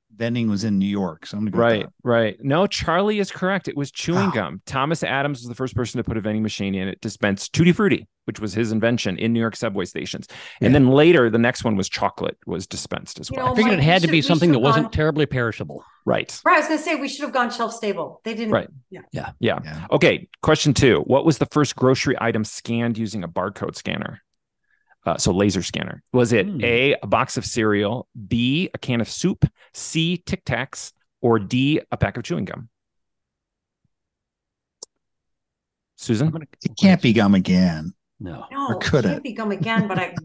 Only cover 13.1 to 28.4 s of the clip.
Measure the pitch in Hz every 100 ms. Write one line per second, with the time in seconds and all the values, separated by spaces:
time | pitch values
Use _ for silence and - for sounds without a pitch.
13.1 | - - 262 254 247 226 185 143 180 165
14.1 | 160 143 160 170 131 135 226 - - 156
15.1 | 151 143 131 117 - 78 - - _ -
16.1 | 57 - - 330 349 - 311 349 302 277
17.1 | - 285 254 240 - 226 220 208 170 143
18.1 | - 220 220 226 107 - 135 _ 185 -
19.1 | - - - 110 - 78 78 - 147 156
20.1 | 87 - - - 151 151 117 135 82 -
21.1 | 131 160 147 139 151 139 - 127 131 147
22.1 | - 117 110 107 - - 117 120 110 110
23.1 | 107 85 85 95 - - - - - -
24.1 | - _ _ _ _ _ _ _ _ -
25.1 | 80 - 92 104 92 85 80 78 - _
26.1 | 127 117 113 196 170 117 117 135 - 104
27.1 | 113 127 - - 123 107 104 101 120 -
28.1 | 120 95 117